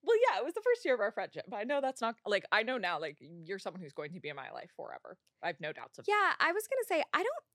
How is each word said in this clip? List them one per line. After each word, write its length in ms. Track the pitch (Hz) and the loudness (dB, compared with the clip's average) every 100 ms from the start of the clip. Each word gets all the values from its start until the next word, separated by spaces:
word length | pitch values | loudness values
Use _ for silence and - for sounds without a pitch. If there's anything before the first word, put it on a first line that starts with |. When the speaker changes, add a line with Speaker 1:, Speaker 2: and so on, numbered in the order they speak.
Speaker 1:
Well, 140 | 294 453 494 | 6 6 6
yeah, 100 | - | 4
it 60 | |
was 100 | 262 | -2
the 60 | 381 | 0
first 220 | 494 466 | 2 2
year 100 | 339 | 4
of 60 | 247 | 2
our 100 | 202 | 2
friendship. 340 | 202 190 - - | 0 -6 -6 -8
I 120 | 208 | -6
know 160 | 233 285 | 0 0
that's 200 | 269 262 | 0 0
not, 160 | 233 226 - | -2 -2 2
like, 180 | 202 - | 2 4
I 100 | 208 | 2
know 160 | 226 254 | 4 0
now, 220 | 180 160 | 0 0
like, 180 | 160 151 | -2 -6
you're 380 | - 170 160 190 | -16 -16 -8 -6
someone 240 | 190 175 | -6 -8
who's 100 | 160 | -12
going 200 | 151 151 | -8 -8
to 60 | 170 | -8
be 80 | 147 | -8
in 80 | 139 | -8
my 140 | 131 | -10
life 180 | - - - | -12 -14 -12
forever. 420 | - - - 190 _ _ | -12 -12 -14 -18 _ _
I 60 | 170 | -6
have 120 | 156 | -4
no 120 | 156 | -8
doubts 260 | - 123 - | -8 -14 -8
of 80 | 233 | 0
Speaker 2:
Yeah, 280 | 415 381 - | 2 2 4
I 140 | 311 | 2
was 140 | 370 427 | 2 -2
gonna 160 | 539 | -2
say, 180 | 440 339 - | 0 0 2
I 100 | - | 0
don't 220 | 480 640 _ | 0 -4 _